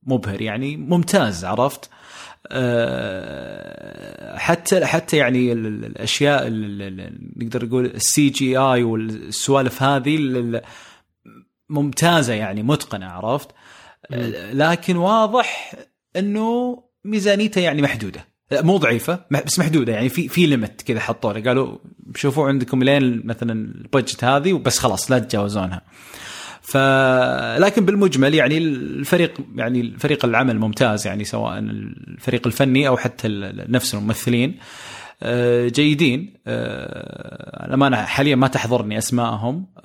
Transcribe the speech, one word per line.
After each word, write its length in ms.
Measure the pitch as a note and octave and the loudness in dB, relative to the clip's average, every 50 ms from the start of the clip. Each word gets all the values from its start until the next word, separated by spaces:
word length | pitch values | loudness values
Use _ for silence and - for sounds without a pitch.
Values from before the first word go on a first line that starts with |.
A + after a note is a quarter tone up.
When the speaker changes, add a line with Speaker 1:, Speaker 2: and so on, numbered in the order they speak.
| _ | _
Speaker 1:
مبهر 360 | C3 C3 A#2+ F#2+ A2 G2 G#2 | 0 -2 0 0 -2 -6 -4
يعني، 360 | A2 A2 G#2 A#2+ C3+ C#3 D3+ | -4 -6 -4 -4 -6 -6 -6
ممتاز، 680 | D#3 D3+ C3 F3 F3 E3 F3 - A#2 B2 A2 F#2+ E2 F2+ | -8 -2 0 2 2 2 2 2 2 2 2 -2 -4 -4
عرفت؟ 440 | F#2 G#2 A2+ B2 C#3 - - - - _ _ - - - - - - - _ _ - | -4 0 0 0 0 0 -6 -18 -20 _ _ -20 -20 -20 -20 -20 -20 -20 _ _ -8
آه، 1900 | - C3 B2+ B2 A#2+ A#2 A#2 B2+ B2+ B2 A#2+ G#2 F#2+ F#2+ - G#1+ C#2+ C2+ B1 A1+ G1+ G1+ G1+ G1+ G1+ G1+ G1+ - G1+ G1+ G1+ G1+ G1+ - - G#1 - | -4 -2 0 0 2 2 0 0 -2 -4 -4 -6 -6 -8 -10 -10 -10 -12 -12 -12 -14 -14 -14 -16 -16 -16 -16 -16 -16 -16 -16 -16 -16 -16 -14 -12 -10
حتى، 480 | - - - E3+ E3+ - - G3 F#3 D#3 | -6 0 0 0 0 2 2 2 2 4
حتى 320 | B2+ - D#3+ E3 - - | 2 0 0 0 2 2
يعني 340 | D3+ C#3 A#2+ B2+ B2 B2 B2 | 2 4 4 4 2 2 2
ال-، 140 | A#2+ A#2 A2 | 0 0 -2
ال-، 200 | A2 G#2+ G#2+ A2 | -4 -6 -6 -8
الأشياء 640 | A2 G#2+ - A#2+ B2+ - - C#3+ C#3+ D3 C3+ B2 | -10 -10 -8 -4 -4 0 2 2 4 4 2 0
ال-، 340 | A#2 A2+ A2 G#2+ G#2 G2+ G2+ | -2 -4 -4 -4 -6 -6 -8
ال-، 180 | G2 G2 F#2+ F#2 | -8 -10 -10 -12
ال-، 440 | F#2 F2+ - - - - - - A#2+ | -12 -12 -14 -14 -16 -16 -10 -10 -8
نقدر 220 | A2+ A2+ A#2+ A#2 | -6 -4 -4 -4
نقول 200 | A2+ B2 B2+ B2 | 0 0 0 0
ال 160 | B2 - - | 0 -2 -2
سي 280 | - - - D3 D3 C#3 | -2 0 2 4 4 4
جي 280 | B2+ - C#3 B2+ C3 | 2 0 0 0 2
آي 260 | C3 C3+ C3+ B2+ B2 A#2+ | 2 4 4 4 4 2
والسوالف 1000 | A2+ A2+ A2+ A2 A2 G#2+ A2+ - F2 G#2+ - - - C3+ C#3 C3+ B2+ - - C#3 | 2 0 -2 -4 -4 -8 -10 -10 -10 -8 -6 0 2 2 4 2 0 0 0 2
هذه 320 | C3+ C#3+ C#3 B2 C#3+ D3+ | 2 2 2 0 0 0
ال-، 400 | D#3 D3+ C3 B2+ B2 A#2+ A#2 A#2 | 0 0 0 -2 -2 -2 -2 -4
ال-، 60 | A2+ - - - - - - - _ _ _ _ _ _ - - - _ _ _ _ _ _ | -6 -6 -10 -20 -20 -20 -20 -20 _ _ _ _ _ _ -20 -20 -20 _ _ _ _ _ _
ممتازة 640 | D3+ D3 C#3+ D3 C3 - D#3 E3+ F3 E3 C#3 A#2+ A#2 | -2 -2 0 0 0 2 2 4 4 4 2 2 0
يعني، 300 | G#2+ A2 G2 G2 G#2 G#2+ | -2 -2 -4 -4 -2 0
متقنة، 420 | B2 D3+ D3 - - - G2+ F#2 | 0 0 0 0 -8 -10 -10 -10
عرفت؟ 440 | F#2 F2 F2+ F#2+ A2 B2+ D3 - - - _ _ - - - - - - _ _ - | -12 -10 -6 -4 -2 -2 -2 -4 -10 -20 _ _ -20 -20 -20 -20 -20 -20 _ _ -10
Speaker 2:
مم. 60 | C3 B2 | -6 -6
Speaker 1:
آه، 340 | B2 A2+ - D2+ F2 G2+ B2 | -6 -6 -6 -8 -10 -6 -2
لكن 440 | C#3 D3 D#3+ E3+ E3+ - - F3+ | 0 2 2 0 0 0 -2 0
واضح 760 | F3 F3 F#3+ G#3+ A3+ A3 G#3 G#3+ B3+ A#3 - - - - - - - - _ _ _ _ _ _ | 2 2 2 4 4 2 2 2 0 0 0 -4 -10 -12 -14 -18 -20 -20 _ _ _ _ _ _
إنه 680 | F3+ G3 G3+ G3+ G#3+ A3 A3+ A#3 A#3+ B3 B3 B3 B3 _ _ _ _ _ | -4 -4 -2 -2 -2 -2 0 0 -2 -2 -4 -6 -10 _ _ _ _ _
ميزانيته 560 | G3 G#3+ G#3+ F#3+ G#3 G3+ G3 G#3+ G#3+ G#3+ A3 | -4 -2 0 2 2 2 2 2 0 0 2
يعني 200 | F3+ E3 C#3+ D3+ | 2 2 2 2
محدودة، 440 | C#3+ C3+ - A2 G#2+ F#2+ F#2 - - _ _ _ _ _ | 2 0 0 -2 -6 -8 -10 -14 -20 _ _ _ _ _
لا، 100 | C#3 C#3 | 0 2
مو 160 | D#3 D#3+ G3 | 4 4 4
ضعيفة، 480 | F#3+ D#3 A#2+ A#2+ A#2 - - E3+ F3+ - _ | 4 4 4 2 2 0 -2 -4 -4 -2 _
مح-، 120 | C#3+ C#3 - | -2 -2 0
بس 160 | D3+ - F3+ | -2 0 0
محدودة 340 | F3 D#3 D#3 D#3 B2 A#2 A2+ | 2 2 2 2 2 2 0
يعني، 160 | G#2 A#2+ C3 | 0 0 -2
في، 180 | - E3+ E3 | 0 -2 -4
في 180 | C3+ - E3+ F3+ | -2 2 4 4
ليميت 360 | D#3+ C#3+ A#2+ G#2+ G#2+ - - | 4 4 2 0 -4 -8 -10
كذا 180 | - - A#2+ A2 | -4 -4 -2 -2
حطوا 340 | - - A2+ - - A2 G2+ | -2 -4 -4 -2 -2 -4 -4
له، 80 | A2 | -2
قالوا 360 | G#2+ B2+ B2 C3 C3 - - - _ - - _ - - A2+ | 0 0 2 2 0 -2 -6 -14 _ -20 -20 _ -20 -16 -10
شوفوا 320 | - - C#3+ B2 D3+ D3 | -2 -2 0 2 2 2
عندكم 360 | C#3 C#3 C3+ B2 - - B2+ B2+ | 2 2 0 0 0 0 2 4
لين 380 | C3+ C#3+ C#3+ C3+ B2+ A#2+ A2+ - | 4 4 4 4 2 2 -2 -4
مثلًا 280 | A2+ A#2 - A#2+ A#2 A2 | -6 -6 -4 -4 -4 -2
البادجت 720 | A2 A2 G#2+ - - - - - C#3 B2 - - - - | -4 -6 -8 -10 -14 -10 0 0 0 0 0 -6 -2 2
هذه 300 | B2 C3+ C#3+ C#3+ F#3+ F#3+ | 2 2 4 4 2 0
وبس 260 | D#3 - C3 - - | 2 2 0 0 2
خلاص 320 | - B2 G2 F2+ - - | 2 0 0 0 0 2
لا 80 | C3+ B2 | 2 2
تتجاوزونها. 640 | G#2+ - - G#2 G2+ G2+ G#2 G#2+ F#2 F2+ F2+ F2+ _ _ _ - - - - - - - - - - - - - _ | 2 0 -2 -2 -2 0 -2 -2 -4 -4 -6 -8 _ _ _ -20 -20 -20 -20 -18 -16 -16 -16 -16 -16 -16 -18 -18 _
ف-، 140 | - - C#3 C3+ C3+ C3+ C3+ C3+ C3 C3 B2+ B2+ B2+ B2+ B2+ B2 A2+ A2+ C3 | -2 2 4 4 6 6 6 6 6 6 4 4 2 2 -2 -2 -2 2 2
لكن 260 | F3+ G3+ G3+ A#3+ G3 | 2 4 4 4 4
بالمجمل 480 | F3 G3+ G3+ G3+ F#3 C#3 C3 C3+ C#3 D#3 | 4 4 4 4 4 4 4 4 6 6
يعني 240 | D#3 C3+ C3 D3+ | 4 4 4 2
الفريق، 840 | D#3+ E3+ D#3 C#3+ B2 C#3 D3 - - C#3 - - E3+ E3+ D#3+ - - C3+ - - | 2 2 0 -2 -2 -4 -6 -6 -6 -2 0 2 2 2 0 0 -8 -14 -12 -6
يعني 260 | B2 A#2 A#2 B2 B2 | -4 -2 0 0 0
الفريق 440 | A#2 A#2 A2+ A#2 - C#3+ D3 C#3 - | -2 -2 -6 -4 -2 0 0 2 2
العمل 340 | A#2+ A2+ A2+ C3 B2+ A2+ G#2+ | 2 2 2 2 2 0 0
ممتاز 480 | A2 A2 G#2 - C3+ A#2 G#2+ G#2 - | 0 -2 2 2 2 2 2 0 -2
يعني، 160 | G2 F#2+ G#2 G#2 | -4 -6 -6 -6
سواء 360 | - - A2 A2 A2+ - G2+ | -6 -4 -4 -4 -4 -4 -6
الفريق 880 | G#2+ G#2+ G#2+ G#2 G#2 G#2 - - - - - - - - B2 A#2+ - | -6 -6 -8 -8 -10 -12 -12 -14 -16 -18 -18 -8 -4 -2 -2 0 0
الفني 400 | A#2+ A2+ - C#3 C3+ B2+ C3+ D3 | -2 2 2 4 4 6 4 4
أو 100 | C#3 B2+ | 4 2
حتى 300 | A#2+ - B2 - - - | 2 0 -4 -6 -2 -4
ال-، 160 | A2 G#2 G2+ G2 | -4 -4 -4 -6
ال-، 280 | F#2+ G2 G2+ F#2+ - | -8 -10 -10 -4 0
نفس 220 | A#2+ B2+ - - - | 0 0 0 0 -4
الممثلين، 640 | G#2 G#2 G#2+ A2 - - B2 A#2+ A#2+ A#2+ C#3+ F#3 - - - - - - - - - - - - _ - | -2 -2 -2 -2 -2 0 0 2 2 2 0 -4 -8 -16 -20 -20 -18 -18 -18 -18 -18 -18 -20 -18 _ -6
آه، 440 | - A#2+ B2 A#2+ B2 A#2+ A#2+ A#2+ | -4 -2 0 2 2 4 4 2
جيدين. 680 | A#2+ A#2+ C#3+ D3 D3+ D3+ C#3+ E3+ C#3 A#2+ C#3+ F3+ G3+ - _ _ | 2 2 2 4 4 4 4 4 2 2 0 -4 -10 -16 _ _
آه، 1200 | A#2 A#2 A#2 A#2 A#2 - - - - - - G1+ - - - - - - - - - - - - | -6 -6 -4 -4 -6 -8 -8 -10 -10 -12 -12 -14 -14 -14 -14 -16 -16 -16 -16 -10 -10 -10 -10 -6
الأمانة 300 | - C3 C3 C#3 C#3 B2+ | -2 2 4 4 4 4
حاليًا 380 | A2 G#2 - - - C#3 D3 C#3 | 2 0 -2 0 2 4 4 4
ما 120 | B2 C3+ | 4 4
تحضرني 500 | C3 C3 C3 - A2+ B2 A#2+ A2 G#2 G#2+ | 4 2 0 0 2 0 0 0 0 -4
أسماءهم. 720 | A2 A2 - B2 A#2+ A#2+ A#2 A2+ G#2+ A2 A#2+ C3+ F3 F#3+ F#3 _ - | -4 -2 0 0 0 0 0 -2 -2 -4 -4 -4 -4 -8 -10 _ -18